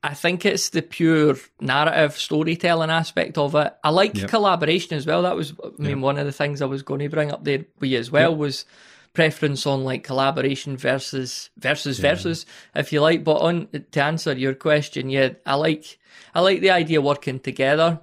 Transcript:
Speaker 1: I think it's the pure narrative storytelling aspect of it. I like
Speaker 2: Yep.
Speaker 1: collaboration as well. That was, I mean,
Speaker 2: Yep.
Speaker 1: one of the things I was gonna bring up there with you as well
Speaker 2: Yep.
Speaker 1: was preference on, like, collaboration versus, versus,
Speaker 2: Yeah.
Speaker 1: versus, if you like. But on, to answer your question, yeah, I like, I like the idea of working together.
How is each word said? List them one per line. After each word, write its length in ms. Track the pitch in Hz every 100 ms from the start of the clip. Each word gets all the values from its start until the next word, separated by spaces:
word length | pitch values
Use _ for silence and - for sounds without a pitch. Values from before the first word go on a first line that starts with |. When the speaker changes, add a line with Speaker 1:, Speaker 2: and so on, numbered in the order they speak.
Speaker 1:
I 120 | 147 143
think 300 | 170 180 202
it's 240 | - -
the 120 | 175
pure 540 | 165 - 165 160 151 131 - _
narrative 580 | 139 135 156 156 151 -
storytelling 720 | - 156 160 170 175 165 160
aspect 480 | 165 160 - 170 160
of 160 | 143
it. 180 | 151 151 -
I 80 | 151
like 240 | 165 214 147
Speaker 2:
Yep. 120 | -
Speaker 1:
collaboration 680 | 226 208 180 147 175 170 156
as 80 | 139
well. 160 | 165
That 140 | 180 165
was, 180 | 151 147
I 60 | - -
mean, 120 | 147
Speaker 2:
Yep. 100 | 139
Speaker 1:
one 180 | 131 143
of 80 | 143
the 60 |
things 300 | 135 147 143
I 40 | 139
was 160 | 135
gonna 260 | 139 139 143
bring 220 | 156 147
up 120 | 143
there 220 | 147 139 - _
with 120 | 135
you 80 | 127
as 100 | 117
well 220 | 147 165
Speaker 2:
Yep. 80 | 156
Speaker 1:
was 260 | 147 131 - _ - - _
preference 540 | - 160 151 151 139 -
on, 160 | 139
like, 200 | 131 127
collaboration 720 | - 131 135 139 135 135 - 135
versus, 760 | 131 131 - 135 127 - - -
versus, 440 | 131 151 143 123
Speaker 2:
Yeah. 160 | 139 175
Speaker 1:
versus, 320 | 175 165 - - - -
if 160 | 147
you 80 | 151
like. 220 | 151 165
But 140 | 160 -
on, 260 | 160 170 - 151 -
to 120 | -
answer 300 | 143 160 165
your 220 | 131 131 131
question, 540 | 156 151 147 - 131
yeah, 180 | 135 131 123 -
I 80 | 139
like, 440 | 156 156 - - _ - -
I 60 | -
like 220 | 180 196
the 100 | 185
idea 260 | 180 156 160
of 80 | 139
working 340 | 143 - 131
together. 600 | - 131 135 151 165 165